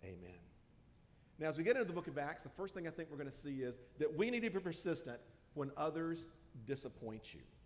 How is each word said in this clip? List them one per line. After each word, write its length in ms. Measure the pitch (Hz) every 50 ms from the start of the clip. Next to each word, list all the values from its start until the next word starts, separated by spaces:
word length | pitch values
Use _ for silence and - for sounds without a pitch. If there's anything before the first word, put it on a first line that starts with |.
| -
Amen. 360 | 90 92 87 90 90 90 90 87 - - - - - - - - - - - - - - - - - - -
Now, 100 | 151 156
as 80 | 151 147
we 60 | 165
get 120 | 196 247
into 120 | 269 233 180
the 60 | 175
book 140 | 175 170 170
of 100 | 143 147
Acts, 260 | 143 143 160 - -
the 60 | 139
first 240 | - - 190 190 -
thing 140 | 190 175 165
I 40 |
think 180 | 151 160 165 165
we're 80 | 151 139
gonna 140 | 143 139
see 300 | 135 - - 147 139 135
is 180 | 131 123 120 - - - - -
that 180 | 151 151 160
we 140 | 156 208 233
need 140 | 247 240 226
to 80 | 226
be 80 | 175 190
persistent 600 | 185 180 165 - - 180 160 - - 131 120 123 - - - - - - -
when 160 | 147 139 139 139
others 520 | - 151 160 151 165 165 165 165 165 165 - - - - - - 123 110
disappoint 680 | 107 135 131 - 127 - - - 110 110 110 - - -
you. 80 | 78 65 - - - -